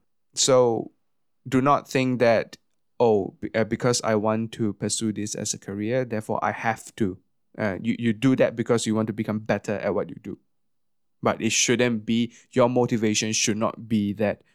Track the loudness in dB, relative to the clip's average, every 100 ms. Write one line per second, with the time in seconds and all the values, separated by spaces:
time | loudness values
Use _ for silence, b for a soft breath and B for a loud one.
0 | _ _ _ -2 4 6 4 2 -4 -14
1 | _ _ _ _ -2 2 4 2 2 0
2 | 0 2 4 4 0 -10 _ _ _ 0
3 | 4 4 0 -6 -6 -2 -2 0 0 0
4 | 0 0 0 -2 -4 -4 -4 -2 -4 -2
5 | -4 -4 -6 -6 -6 -8 -8 -6 -4 -2
6 | -2 -6 -4 -2 -2 -2 -4 -6 -10 -4
7 | -4 -4 _ _ _ -6 -4 -2 -4 -2
8 | -2 0 2 4 2 0 0 0 2 0
9 | 0 -2 -4 -4 -2 -2 -2 -4 -2 -2
10 | -4 -8 -14 -14 _ _ _ _ _ _
11 | _ _ -2 0 0 0 2 2 2 0
12 | 0 0 0 B B 2 2 4 0 2
13 | 0 0 0 -2 -2 0 -2 -4 -4 -2
14 | 0 -2 -2 -4 _